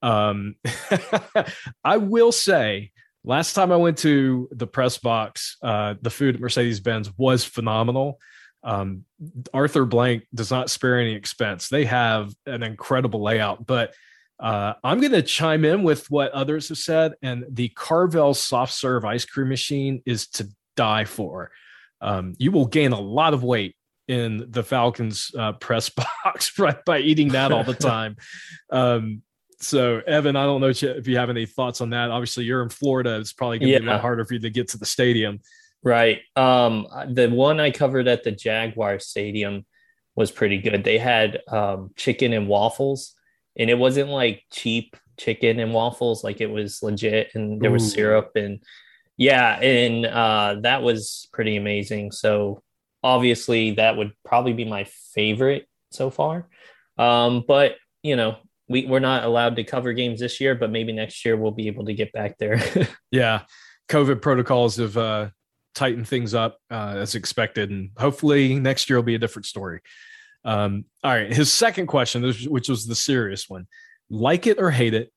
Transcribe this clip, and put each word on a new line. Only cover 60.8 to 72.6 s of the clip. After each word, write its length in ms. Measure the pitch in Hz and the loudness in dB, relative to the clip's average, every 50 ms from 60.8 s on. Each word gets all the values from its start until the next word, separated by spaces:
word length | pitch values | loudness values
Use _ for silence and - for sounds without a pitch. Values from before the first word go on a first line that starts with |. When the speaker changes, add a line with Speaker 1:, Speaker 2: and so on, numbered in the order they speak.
| 113 113 | -4 -6
Speaker 2:
next 320 | 110 107 110 110 - - - | -6 -8 -8 -8 -8 -6 -2
year 120 | 117 113 | 0 0
we'll 160 | 110 110 107 | 0 0 -2
be 160 | 107 110 107 107 | -4 -4 -6 -6
able 160 | 107 - 104 | -6 -6 -6
to 100 | 107 107 | -6 -4
get 180 | - 107 104 | -4 -4 -6
back 260 | - 113 104 101 - - | -6 -6 -8 -8 -6 -4
there. 220 | 110 107 110 117 - - - 185 156 - - - | -2 0 0 0 0 0 0 0 0 -2 -4 -10
<laughs> 120 | _ - | _ -2
Speaker 1:
Yeah. 300 | - 131 120 113 110 101 - _ - - - - - _ _ - | 0 2 2 2 0 -2 -4 _ -20 -20 -20 -20 -20 _ _ 0
covid 320 | - 151 143 131 135 107 | 2 2 4 4 2 2
protocols 560 | - 151 135 123 120 - 135 123 120 117 101 | 2 2 2 2 2 2 2 4 4 2 2
have, 200 | 117 117 107 98 | -2 -4 -2 -2
uh, 320 | 117 117 110 107 107 107 104 - _ _ _ _ _ _ _ - | -2 -2 0 -2 -4 -4 -6 -10 _ _ _ _ _ _ _ -6
tightened 340 | - 139 127 117 120 113 - | -2 -2 -2 -2 -2 -4 -4
things 240 | 139 123 120 104 110 | -4 -4 -2 -2 -2
up, 220 | 117 113 113 - _ _ - | 0 -2 -2 -4 _ _ -12
uh, 240 | 117 110 104 101 101 | -10 -8 -8 -6 -6
as 180 | 98 101 107 - | -6 -6 -6 -6
expected, 540 | 113 90 - - - 110 107 - 110 101 98 | -6 -8 -6 -4 -2 -2 -2 -2 -4 -4 -4
and 220 | 101 95 92 98 104 - | -6 -8 -10 -10 -6 -2
hopefully 600 | 127 143 139 - - 147 143 143 139 131 131 143 | -2 -2 0 2 2 4 4 6 4 4 2 2
next 300 | 127 131 135 - - - | 0 0 0 0 0 2
year 80 | 131 123 | 2 2
will 40 | |
be 120 | 113 117 117 | 2 2 0
a 40 | 113 | 0
different 260 | 117 113 - 110 101 | -2 -4 -6 -8 -14
story. 360 | - - 104 98 92 82 85 _ _ - - - - - - - _ _ _ | -12 -10 -10 -10 -10 -12 -12 _ _ -20 -20 -20 -20 -20 -20 -20 _ _ _
Um, 440 | - 117 110 104 104 101 101 101 - _ _ _ - | -6 -4 -2 0 0 -2 -2 -4 -8 _ _ _ -2
all 80 | 139 | 0
right. 180 | 127 113 104 101 | 0 0 0 0
His 220 | 120 139 151 - | 2 2 2 2
second 340 | - - 233 226 220 190 180 | 2 2 2 2 2 0 -2
question, 360 | 156 - 139 123 - - 120 123 127 120 107 123 | 0 2 2 2 2 0 -2 0 -2 -2 -2 -4
which 220 | 147 151 127 | -2 -2 -2